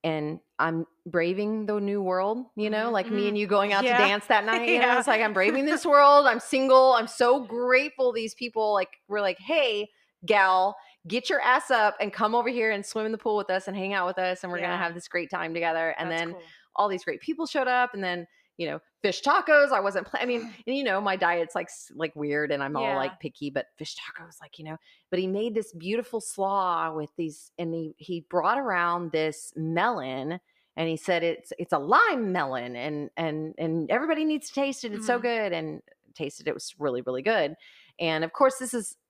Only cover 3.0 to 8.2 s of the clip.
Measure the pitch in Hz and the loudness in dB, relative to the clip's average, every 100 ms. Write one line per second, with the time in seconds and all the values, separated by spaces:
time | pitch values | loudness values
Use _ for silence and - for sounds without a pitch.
3 | 185 208 208 208 208 202 202 196 254 240 | 0 -2 0 0 2 2 2 2 2 4
4 | 202 208 - 220 208 233 240 240 247 247 | 4 2 2 2 4 0 2 2 4 4
5 | 247 220 220 190 196 262 285 311 349 285 | 4 2 2 2 2 2 0 0 6 8
6 | 285 285 277 233 - 269 269 262 262 233 | 10 10 6 2 0 0 8 8 8 6
7 | 226 - 240 277 220 233 247 254 294 - | 2 2 4 4 0 -4 2 2 2 0
8 | 254 226 | 0 0